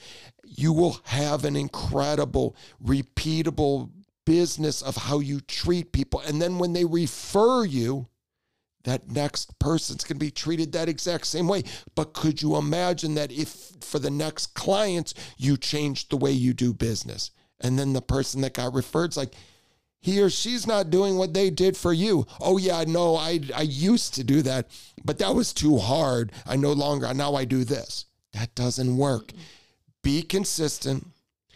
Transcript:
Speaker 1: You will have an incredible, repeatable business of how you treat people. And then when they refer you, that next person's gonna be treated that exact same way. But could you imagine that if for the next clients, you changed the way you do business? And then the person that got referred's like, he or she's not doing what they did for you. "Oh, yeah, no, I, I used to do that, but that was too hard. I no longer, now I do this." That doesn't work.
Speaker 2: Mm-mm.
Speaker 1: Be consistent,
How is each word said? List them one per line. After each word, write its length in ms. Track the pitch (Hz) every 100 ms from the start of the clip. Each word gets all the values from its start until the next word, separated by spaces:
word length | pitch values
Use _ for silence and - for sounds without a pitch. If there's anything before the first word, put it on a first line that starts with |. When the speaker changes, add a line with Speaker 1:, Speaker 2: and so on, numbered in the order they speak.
| - - - _
Speaker 1:
You 300 | - 113 151
will 260 | 160 175 - -
have 400 | 131 147 147 143
an 100 | 143
incredible, 1000 | 143 - - 139 143 147 139 135 127 - - -
repeatable 1040 | - 139 131 - 156 160 160 151 143 139 123 - - _ -
business 560 | 170 175 151 151 -
of 160 | 135 117
how 220 | - 147
you 200 | 139 139
treat 540 | - - - 175 -
people. 260 | - - 143
And 220 | 156 151
then 180 | 175 180
when 140 | 175
they 100 | 175
refer 800 | 170 170 151 - - 196 226 254
you, 460 | 202 135 117 139 127 _ _ _ _ _ _ _
that 260 | 123 131 -
next 480 | 131 143 - - -
person's 440 | 143 160 - 135
gonna 160 | - 147
be 120 | 151
treated 420 | - 151 165 160
that 160 | 165 165
exact 380 | 143 180 165 -
same 200 | 156 175
way. 160 | 196 - - - -
But 180 | 151
could 280 | - 156 147
you 160 | 151 151
imagine 580 | 147 160 180 160 156 151
that 160 | 143
if 400 | 131 151 - - -
for 180 | - 151
the 120 | 139
next 440 | 143 156 156 - -
clients, 580 | - 196 214 175 - - - -
you 180 | 131 139
changed 520 | - 147 147 135 -
the 80 | 139
way 140 | 139
you 220 | 135 123
do 200 | 123 123
business? 580 | 110 117 110 - - - - _ -
And 160 | 123 127
then 160 | 139
the 80 | 135
person 400 | - 135 135 131
that 120 | 135
got 200 | 127 123
referred's 440 | 127 - 156 170 147
like, 180 | 131 - - _ _ _ _ _
he 220 | 180 196
or 80 | 196
she's 360 | - 220 247 202
not 240 | 208 165
doing 280 | 180 196 185
what 160 | 185
they 160 | 180 196
did 260 | 151 185 190
for 160 | 175
you. 340 | 165 214 170 113 -
"Oh, 180 | - 190
yeah, 280 | 185 170 160
no, 300 | 170 175 160
I, 240 | 160 170 135
I 100 | 123
used 500 | 156 135 185 240 -
to 100 | -
do 180 | 123 143
that, 260 | 131 131 - - - -
but 140 | - -
that 160 | 196 254
was 160 | -
too 260 | - 151 127
hard. 540 | 98 139 143 123 110 - -
I 100 | 135
no 160 | 143
longer, 420 | 147 143 143 123
now 220 | 135 143 143
I 80 |
do 220 | 131 131 120
this." 400 | 135 - - - _ _
That 240 | 104 120 -
doesn't 400 | 123 123 127 127
work. 380 | 139 117 -
Speaker 2:
Mm-mm. 60 | - - - _ _ _ _
Speaker 1:
Be 200 | 139 147
consistent, 840 | 160 190 196 - 151 - 135 135 - - _ _ _